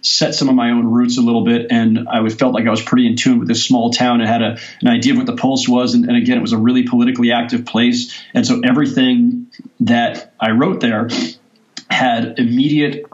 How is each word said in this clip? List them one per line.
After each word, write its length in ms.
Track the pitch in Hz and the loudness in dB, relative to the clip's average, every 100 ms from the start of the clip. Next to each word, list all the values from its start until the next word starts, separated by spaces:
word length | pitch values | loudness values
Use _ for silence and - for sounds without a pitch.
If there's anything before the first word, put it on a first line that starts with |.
set 340 | - - 156 | -4 -2 -2
some 140 | - 135 | 0 0
of 80 | 127 | 2
my 140 | 117 | 2
own 140 | 120 113 | 0 2
roots 300 | 120 120 127 | 2 0 2
a 40 | |
little 240 | 117 117 | 2 2
bit, 240 | 117 117 - | 2 0 0
and 380 | 117 113 110 - | 0 2 0 0
I 100 | 117 | -2
would, 160 | 110 110 | -2 0
felt 180 | 127 | -2
like 120 | 117 113 | 0 0
I 40 | |
was 120 | 113 | -2
pretty 240 | - 123 120 | 0 2 2
in 80 | |
tune 240 | 110 135 120 | 2 2 0
with 80 | - | 0
this 180 | 113 | -2
small 260 | - 123 117 | 0 0 0
town 280 | - 123 120 | 0 0 0
and 80 | 110 | 0
had 140 | 117 | 0
a, 160 | 110 - - - | -2 -4 -14 -4
an 80 | 123 | 0
idea 240 | 117 127 | 2 2
of 60 | 123 | 0
what 80 | 127 | -2
the 100 | - | -2
pulse 320 | 131 131 - | -2 -2 0
was. 260 | 123 123 | 2 2
And, 120 | 120 120 | 2 2
and 80 | 120 | 2
again, 200 | 120 123 | 2 0
it 20 | |
was 120 | 104 | 0
a 60 | 113 | 0
really 240 | 117 127 | 2 2
politically 480 | 120 123 120 123 120 | 2 2 2 2 0
active 340 | 120 120 120 - | 0 -2 -4 -2
place, 540 | 110 120 120 - - - | 0 2 0 -4 -12 -6
and 100 | - | -2
so 160 | 123 120 | 0 0
everything 840 | 123 127 143 131 127 123 120 123 - - - - | 0 0 0 0 2 2 2 0 -8 -20 -18 -4
that 520 | 117 120 113 - - - | 0 0 0 -4 -16 -6
I 100 | 110 | -2
wrote 300 | 113 165 185 | 0 0 0
there 280 | 120 110 113 - - - _ _ _ - - | -2 -2 -4 -4 -6 -10 _ _ _ -20 -8
had 500 | - 127 117 113 - | -2 0 0 -2 -2
immediate, 640 | 117 123 147 147 147 143 - | 0 2 0 0 0 -4 -12